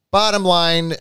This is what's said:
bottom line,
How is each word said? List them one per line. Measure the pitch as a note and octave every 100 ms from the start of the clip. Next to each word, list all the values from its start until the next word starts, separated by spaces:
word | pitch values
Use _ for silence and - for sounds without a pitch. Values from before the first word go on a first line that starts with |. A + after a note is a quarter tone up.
| _
bottom | F#3+ G#3+ G#3
line, | F#3+ F3 E3+ E3 E3 E3